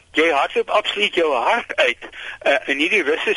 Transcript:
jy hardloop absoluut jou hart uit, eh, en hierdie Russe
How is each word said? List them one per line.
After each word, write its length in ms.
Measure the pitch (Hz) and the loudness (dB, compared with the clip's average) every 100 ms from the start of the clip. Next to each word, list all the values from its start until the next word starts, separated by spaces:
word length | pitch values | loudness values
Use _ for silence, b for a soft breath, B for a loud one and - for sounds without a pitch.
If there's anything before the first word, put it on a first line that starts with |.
| - | -6
jy 180 | 147 165 | 0 2
hardloop 400 | 139 170 233 - | 2 0 -2 0
absoluut 440 | 208 - 202 202 | 0 0 -2 -2
jou 200 | - 160 | 0 2
hart 420 | 127 120 226 - - | 2 0 0 -2 -2
uit, 220 | 135 120 - - B B | 0 -2 -8 -14 B B
eh, 280 | - 143 - | 0 0 0
en 100 | 139 | -2
hierdie 240 | 170 202 | 0 0
Russe 320 | 147 156 233 | 0 0 0